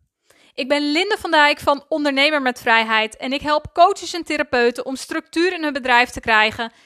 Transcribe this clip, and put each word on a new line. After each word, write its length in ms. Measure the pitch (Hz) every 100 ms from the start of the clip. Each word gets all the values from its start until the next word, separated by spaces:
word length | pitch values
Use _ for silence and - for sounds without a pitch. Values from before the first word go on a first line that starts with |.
| _ _ _ _ _
Ik 140 | - 262
ben 240 | 285 294
Linde 260 | 302 403 415
van 120 | 359
Dijk 280 | 320 294 294
van 260 | - 285 -
Ondernemer 520 | 320 294 269 294 302
met 200 | 262 247
Vrijheid 560 | 247 226 220 220 220 -
en 160 | 254
ik 80 | 277
help 320 | 294 302 302
coaches 400 | - 359 381 339
en 100 | 349
therapeuten 600 | 320 302 294 247 240 240 -
om 100 | 262
structuur 580 | - 320 - 330 359
in 100 | 349
hun 100 | 302
bedrijf 360 | 277 247 240 247
te 100 | -
krijgen 520 | 240 220 214 220 233 _